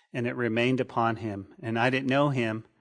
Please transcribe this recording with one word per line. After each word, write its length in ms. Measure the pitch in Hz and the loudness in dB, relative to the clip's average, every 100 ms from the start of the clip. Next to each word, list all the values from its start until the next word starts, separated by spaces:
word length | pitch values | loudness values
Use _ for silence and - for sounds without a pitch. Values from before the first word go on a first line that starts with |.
| _ | _
and 140 | 131 117 | -6 -4
it 80 | |
remained 460 | 127 120 113 120 127 | -2 0 2 2 2
upon 360 | 123 120 113 107 | 0 0 0 0
him. 300 | 110 98 98 - | -6 -8 -12 -12
And 160 | 117 113 | -4 0
I 120 | 127 | 2
didn't 180 | 131 135 | 2 0
know 220 | 139 147 | 2 2
him, 340 | 127 113 110 - _ | 0 -2 -4 -10 _